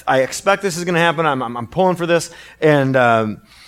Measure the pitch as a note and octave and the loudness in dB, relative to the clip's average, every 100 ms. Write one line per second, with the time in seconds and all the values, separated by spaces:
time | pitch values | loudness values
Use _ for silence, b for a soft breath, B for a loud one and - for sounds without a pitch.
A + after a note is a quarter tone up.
0 | - C3+ C3 - G3 G3 G3+ E3 F3 E3+ | -2 0 0 -2 -2 -2 -2 -6 -4 0
1 | E3+ D#3 D#3 C3+ A#2+ A#2+ A#2 E3+ F#3 E3+ | 0 0 -2 -2 -6 -8 -8 0 0 0
2 | E3+ E3+ - B B B D#3 D3 C3+ C3 | 0 0 -2 B B B 2 4 2 2
3 | A#2+ A2+ G#2+ G2+ B B | 4 2 0 -6 B B